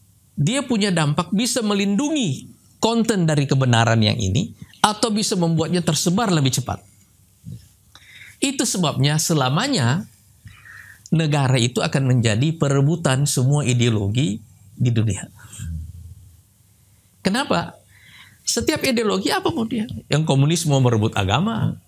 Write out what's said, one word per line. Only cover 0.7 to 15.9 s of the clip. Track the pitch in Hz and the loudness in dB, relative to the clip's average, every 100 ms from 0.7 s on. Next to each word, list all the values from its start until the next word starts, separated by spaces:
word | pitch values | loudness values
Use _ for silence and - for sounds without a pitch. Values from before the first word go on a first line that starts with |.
| 233 208 | 0 0
dampak | 170 151 151 175 | 2 2 0 0
bisa | 190 240 - | 0 0 0
melindungi | 214 202 202 202 294 311 208 127 - - _ _ | 0 0 2 0 0 0 -2 -4 -10 -20 _ _
konten | 220 233 226 208 165 | 0 0 0 2 2
dari | 151 | 0
kebenaran | 139 135 131 117 117 113 | 0 2 4 4 4 4
yang | 107 107 | 2 2
ini | 95 151 233 - - - | 0 -2 -4 -8 -20 -4
atau | 208 208 233 | -2 0 -2
bisa | 214 202 196 | -2 -2 0
membuatnya | 170 160 160 175 | 0 0 0 0
tersebar | 160 147 185 185 226 | 0 0 0 0 2
lebih | 165 135 | 2 2
cepat. | 123 123 - - _ _ _ _ _ - - - _ _ - - - - - | -2 -6 -10 -12 _ _ _ _ _ -18 -18 -20 _ _ -20 -20 -20 -20 -4
Itu | 269 277 | -4 -2
sebabnya | 262 196 160 123 139 151 | -4 0 -2 0 0 0
selamanya | - 160 131 151 269 247 120 156 220 _ _ _ - - - - - - - | 0 0 2 0 0 0 0 0 -4 _ _ _ -20 -20 -20 -20 -20 -20 -4
negara | 160 156 147 131 127 | -2 0 2 2 2
itu | 117 156 | 2 0
akan | 170 147 135 | -2 0 0
menjadi | 127 113 107 147 165 | 2 2 2 0 0
perebutan | 143 139 139 170 160 131 143 | 0 2 2 0 0 0 0
semua | - 127 147 123 | 0 2 2 0
ideologi | 123 117 110 98 117 160 208 - - - | 2 2 2 0 0 -2 -4 -10 -20 -20
di | - 123 | -2 0
dunia. | 110 107 92 - - - - 82 80 78 | 2 0 -2 -8 -20 -20 -14 -10 -10 -12